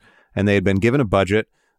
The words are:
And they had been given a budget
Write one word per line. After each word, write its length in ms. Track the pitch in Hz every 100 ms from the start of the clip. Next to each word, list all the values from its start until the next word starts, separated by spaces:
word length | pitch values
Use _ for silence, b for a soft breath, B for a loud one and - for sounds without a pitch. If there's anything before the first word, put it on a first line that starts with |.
| b b b -
And 120 | 101
they 60 | 101
had 80 |
been 160 | 95 98
given 220 | 110 131
a 40 | 117
budget 440 | 98 95 104 - _ _